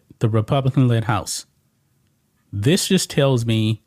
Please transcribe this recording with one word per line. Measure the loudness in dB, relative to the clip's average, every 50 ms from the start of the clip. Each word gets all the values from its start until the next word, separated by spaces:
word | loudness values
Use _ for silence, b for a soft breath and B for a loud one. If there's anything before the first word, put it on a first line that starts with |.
| _ _ -8 -2
the | -2 0
Republican-led | 0 0 0 0 0 0 0 0 2 2 2 2 2 0 0
House. | -2 -4 -4 -4 -8 -10 -12 -12 _ _ _ _ _ _ _ _ _ _ _ _ _ _ _ _ _ _ _ _ -12
This | -8 -2 0 2 2 2 2 0
just | 0 0 0 -2
tells | 0 0 2 2 2 0 0
me | 0 0 0 2 0 -2 -4 _